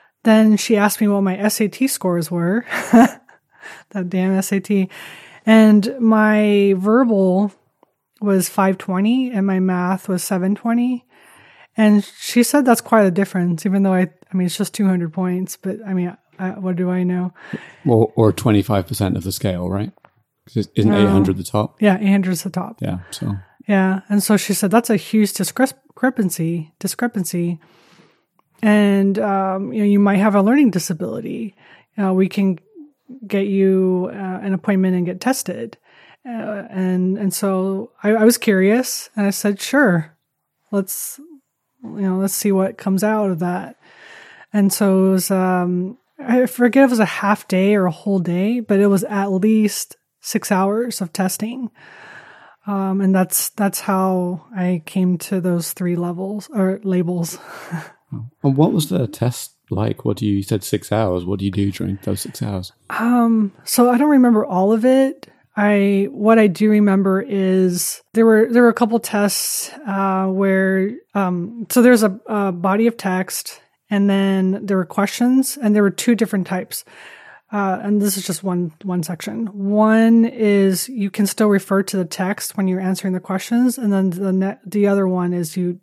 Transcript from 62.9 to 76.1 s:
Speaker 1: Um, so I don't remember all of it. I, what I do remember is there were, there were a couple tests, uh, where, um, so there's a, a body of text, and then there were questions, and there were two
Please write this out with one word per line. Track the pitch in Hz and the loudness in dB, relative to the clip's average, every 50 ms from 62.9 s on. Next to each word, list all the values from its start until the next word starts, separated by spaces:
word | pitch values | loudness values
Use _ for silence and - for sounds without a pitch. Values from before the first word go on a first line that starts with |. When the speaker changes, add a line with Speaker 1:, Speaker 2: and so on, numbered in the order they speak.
Speaker 1:
Um, | - - 226 233 247 247 233 233 226 220 214 196 - _ _ | -6 -4 0 0 2 2 2 2 2 2 0 -2 -4 _ _
so | - - - 240 247 | -4 0 2 4 4
I | 240 240 | 4 2
don't | 285 302 | 4 4
remember | 294 269 247 247 233 214 214 | 4 6 6 6 4 2 2
all | - - 180 190 202 | 0 0 0 2 2
of | 220 220 214 | 2 2 2
it. | 254 262 269 269 269 277 - - - _ _ _ _ _ - | 4 4 4 2 2 -2 -6 -14 -20 _ _ _ _ _ 0
I, | 208 208 208 202 196 202 202 196 196 202 | 2 2 4 4 2 2 2 2 0 -2
what | - - 208 214 226 226 | -4 0 2 4 6 6
I | 214 | 6
do | 202 170 - 214 214 | 4 2 2 2 4
remember | 214 214 208 202 190 196 196 190 190 190 196 277 | 4 4 4 4 4 4 2 2 2 0 -2 -2
is | 208 196 190 185 185 190 185 185 175 180 - - - - _ _ - | -2 -2 0 2 2 2 2 2 0 -2 -4 -6 -8 -10 _ _ 0
there | 226 226 226 | 4 4 6
were, | 220 214 220 - | 6 6 4 4
there | 233 240 | 4 4
were | 247 233 | 6 6
a | 233 | 4
couple | - 240 214 226 233 | 4 0 0 0 -2
tests, | 226 - - 208 202 202 - - - - - - - - - 277 311 240 | -2 -2 -2 0 0 0 -2 -2 -6 -6 -6 -8 -8 -10 -14 -14 -10 -6
uh, | 196 196 196 196 190 190 190 190 | -4 -2 -2 0 0 0 -2 -2
where, | 185 190 196 196 190 190 190 190 190 190 190 202 226 311 - _ - | 0 0 0 2 2 2 2 2 0 0 0 -2 -4 -8 -14 _ -4
um, | 208 196 180 180 175 175 202 233 233 220 - | -2 -2 -2 -2 -4 -4 -6 -8 -10 -10 -2
so | - 254 | 0 2
there's | 233 247 247 226 220 | 4 6 6 4 4
a, | 208 185 220 - - | 0 -2 -4 -8 -6
a | 220 208 202 196 | -4 -2 -2 -2
body | 180 175 170 196 190 208 226 | -4 -2 -2 -2 0 2 0
of | 233 226 233 | 0 -2 -2
text, | - 196 185 185 185 185 - - - - - - _ _ _ _ _ _ | -4 -4 -2 -2 -4 -6 -8 -12 -12 -14 -18 -20 _ _ _ _ _ _
and | 208 202 196 202 | -2 0 2 2
then | 196 196 196 196 190 190 190 190 190 202 - | 2 2 2 0 0 0 0 0 -2 -2 -4
there | 196 202 190 | -2 -2 -2
were | 180 | -2
questions, | - - - 196 202 - - 240 247 254 262 262 - - 285 | -2 -2 -2 -2 -2 -2 -2 0 2 2 2 2 0 -4 -4
and | 269 214 208 | 0 2 2
there | 214 | 4
were | 208 196 | 2 2
two | 190 - - - | 0 0 0 0